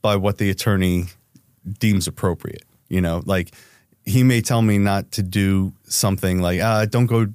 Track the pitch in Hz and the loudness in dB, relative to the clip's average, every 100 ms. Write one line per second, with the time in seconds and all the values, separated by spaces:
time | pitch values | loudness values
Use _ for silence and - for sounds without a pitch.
0 | 107 101 101 98 101 95 - 98 92 90 | 0 0 0 0 -2 0 0 2 2 0
1 | 87 - _ _ _ _ 92 101 110 98 | -4 -12 _ _ _ _ -14 -2 0 0
2 | - - 95 85 - - _ _ _ 92 | -2 -4 -4 -4 -10 -14 _ _ _ -2
3 | 87 85 78 95 85 - - _ _ _ | 0 -2 -2 -2 -2 -12 -20 _ _ _
4 | - 113 127 120 - 117 110 101 101 98 | -2 2 4 2 2 2 2 2 2 0
5 | - - 92 101 98 98 95 - _ - | -4 -6 -2 0 2 2 -2 -8 _ -2
6 | 104 98 95 92 87 90 110 110 107 120 | -2 0 -2 0 0 0 0 0 0 0
7 | 123 117 107 | 2 0 -2